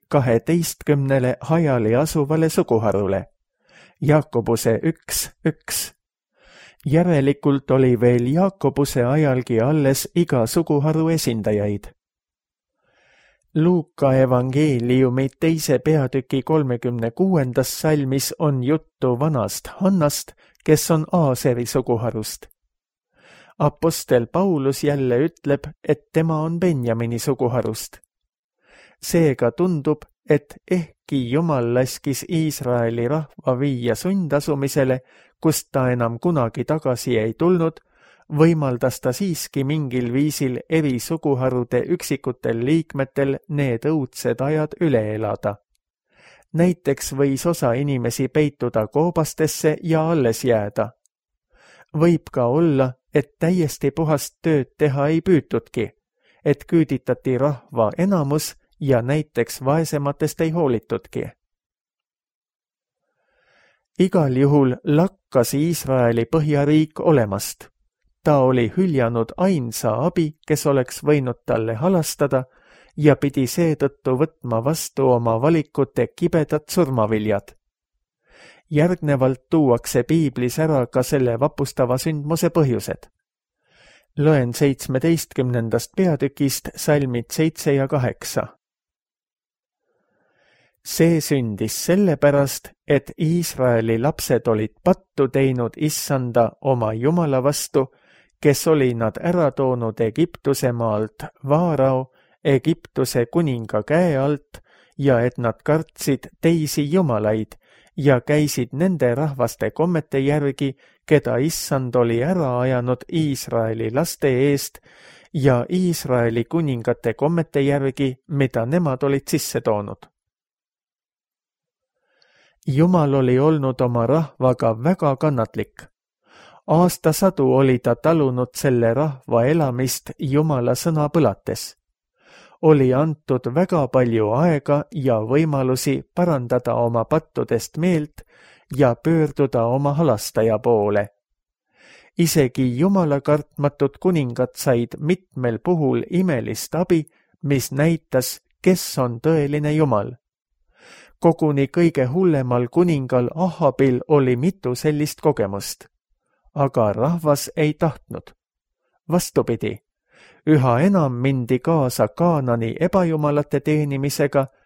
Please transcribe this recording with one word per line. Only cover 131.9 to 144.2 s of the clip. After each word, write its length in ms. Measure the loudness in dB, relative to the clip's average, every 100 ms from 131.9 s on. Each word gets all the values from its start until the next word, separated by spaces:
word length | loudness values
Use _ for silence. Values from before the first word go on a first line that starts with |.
| _ _ _ _ -20 -20 -2
Oli 320 | 4 4 4
antud 520 | 2 0 -2 -4 -4 -2 -2
väga 320 | 0 0 2
palju 440 | 2 2 2 0
aega 460 | 2 2 0 0 -2 -2
ja 280 | -4 0 0
võimalusi 800 | 2 0 2 0 0 0 -2 -4 -4 -2
parandada 580 | 0 0 0 -2 0 0
oma 220 | 0 0 0
pattudest 720 | -2 -2 -6 -2 -4 -4 -4
meelt 460 | 0 0 -4 -14 -20 _ -20 _ -12 0
ja 180 | 2 2
pöörduda 680 | 0 0 0 0 -2 0 0
oma 280 | 0 -2
halastaja 640 | 0 0 0 -2 0 0 0
poole. 480 | 2 2 2 0 -2 _ _ _ _ _ _ _ -20 -20 _ -2
Isegi 480 | 0 2 0 0 -2 0
Jumala 420 | 0 2 0 -2
kartmatud 800 | 0 -2 -2 -4 -4 0 -4 -2
kuningad 540 | -2 0